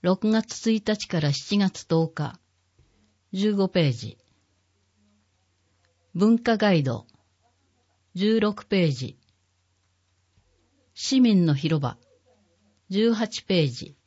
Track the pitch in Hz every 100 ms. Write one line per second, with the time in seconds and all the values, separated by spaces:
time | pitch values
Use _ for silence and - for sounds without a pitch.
0 | 175 185 214 220 220 - 226 220 208 214
1 | - 170 147 139 - 208 190 - - 165
2 | 165 - 147 - _ _ _ _ _ _
3 | _ _ _ 190 208 202 190 190 151 113
4 | 110 - _ _ _ _ _ _ _ _
5 | _ _ _ _ _ _ _ _ _ _
6 | _ 170 208 226 233 220 208 175 135 117
7 | - _ _ _ _ _ _ _ _ _
8 | _ 180 202 220 214 208 - 196 170 131
9 | 127 - _ _ _ _ _ _ _ _
10 | _ _ _ _ _ _ _ _ _ -
11 | - 269 247 202 170 139 151 160 135 117
12 | _ _ _ _ _ _ _ _ _ 190
13 | 226 220 214 - - 185 147 120 - -